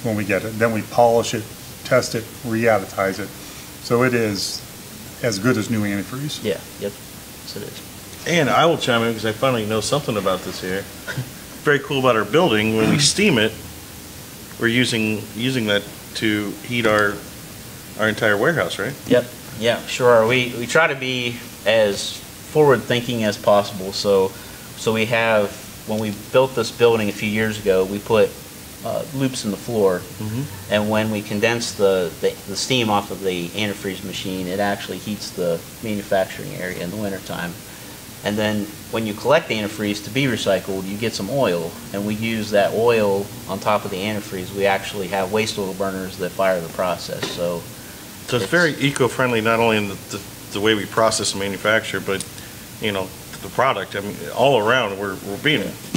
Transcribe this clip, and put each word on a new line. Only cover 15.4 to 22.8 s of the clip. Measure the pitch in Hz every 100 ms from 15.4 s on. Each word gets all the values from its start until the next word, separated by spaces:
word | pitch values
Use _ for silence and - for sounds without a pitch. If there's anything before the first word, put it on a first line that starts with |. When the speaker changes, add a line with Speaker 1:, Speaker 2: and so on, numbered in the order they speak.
| 123 131 107
Speaker 3:
that | 101 - - - -
to | 110 104 101 -
heat | - 120 113
our, | 107 104 101 - - - - - - - -
our | 107
entire | 104 113 101
warehouse, | 135 151 90 -
right? | 107 147 -
Speaker 2:
Yep. | 123 120 - - 113
Yeah, | 113 104 -
sure | - 123
are. | 117 110
We, | 127 123 117
we | 120
try | 160 165
to |
be | 139 131 127 120 117 - - 101
as | 113 104 98 - - - - -
forward-thinking | 151 147 120